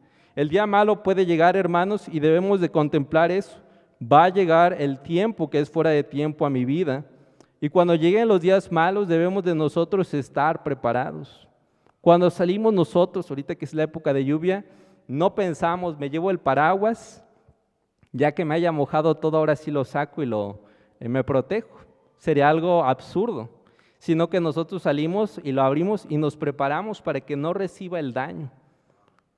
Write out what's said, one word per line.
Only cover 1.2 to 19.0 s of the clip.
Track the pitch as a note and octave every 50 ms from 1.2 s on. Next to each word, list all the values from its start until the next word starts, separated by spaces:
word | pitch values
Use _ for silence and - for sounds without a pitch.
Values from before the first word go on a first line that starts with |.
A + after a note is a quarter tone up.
| F#3+
llegar, | F3 E3+ D#3 E3 F3 F3+ G3
hermanos, | F#3 F3 F3 F3 F3+ G3 G#3 G3+ - -
y | E3 D#3
debemos | C#3+ D#3 D#3+ F3 F#3 G3 G3+ G3
de | E3+ D#3
contemplar | - D#3+ D3+ D3 D3 D#3 C#3 C3 D#3+ D#3+ E3 E3+
eso. | F3+ F#3+ G3 - - - - _ _ _ _ _ _ -
Va | B2 A2+ C#3 D3 E3+
a | F#3
llegar | F3+ G3 F#3+ E3 D#3+ E3 F3 F3+ F3+ -
el | D3 C#3+ C3+ C3
tiempo | - D3 E3 F3 G3+ A3+ A3 - E3 D#3
que | - D3
es | D3+ D3
fuera | - E3 D#3 D#3+
de | D#3 D3 C#3+
tiempo | - - C#3 D3 D3+ D3 - D#3
a | C#3+
mi | C#3 B2+ B2
vida. | B2 C#3+ E3+ F#3 D3+ C3 C#3 D3 - - - _ _ _ _ _ _ _ -
Y | - D3
cuando | - F#3 F3 F3 E3+
lleguen | E3 D3+ E3+ F#3+ A3 A#3 A3+
los | G#3 F#3
días | D#3+ F3+ F#3+ G3 F#3 -
malos, | F3 E3 E3 F3+ F#3+ G#3 G#3 F3
debemos | E3 E3 E3+ F3+ F#3+ G3+ F3
de | F3+ E3+
nosotros | D#3 D#3 D3 - E3+ E3+ E3 - F#3+ F3 - -
estar | D3 C3+ - - D3 C#3+ D#3 E3 D#3+ -
preparados. | D#3 C#3 B2+ - A#2+ A#2 B2 C3+ D#3 D3+ D#3 D3 - - _ _ _ _ _ _ _ _ _ _ _ _ _
Cuando | - E3+ E3+ F3 F3+ F3
salimos | - - F#3 F3 F#3 G#3 A3 A3 G#3+
nosotros, | F#3 E3 - - F3+ E3+ - - F#3+ E3 -
ahorita | C#3+ C3+ C#3 - F3
que | - -
es | C#3 -
la | D#3 D#3
época | D#3 D#3 E3 D#3+ D3+ C#3
de | C#3 C3+
lluvia, | C3+ D3 D#3 E3 F#3 F#3 G3+ G3+ - - - - _ _ _ _
no | - B2+ C#3+ E3+ G3 F#3
pensamos, | - G3+ F3+ D#3 - - E3 E3+ F3+ F3+ F3 D#3 D3
"Me | C#3+ C#3
llevo | C#3 D#3+ E3+ G3
el | F#3+ F3
paraguas, | - C#3 C3 C3+ D3+ D#3+ F#3+ G3 G3+ A3 A#3 - - - - - - _ _ _ _ _ _ _ _ _ _ _ _ _ _ _ _ _ -
ya | B2 C#3 D3+
que | C#3+ - F3
me | D3+ D3+
haya | E3+ F3 E3+
mojado | D#3+ D3+ C#3+ - - D#3